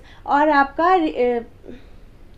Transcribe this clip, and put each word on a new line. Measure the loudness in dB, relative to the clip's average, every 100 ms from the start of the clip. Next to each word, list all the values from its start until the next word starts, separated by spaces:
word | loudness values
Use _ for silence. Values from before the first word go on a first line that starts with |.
| -20 -14 -2
और | 0 2
आपका, | 2 0 0 2
अ, | 2 0 -2 -2 -2 -8 -16 -20 -20 -20 -20 -20 -20 -20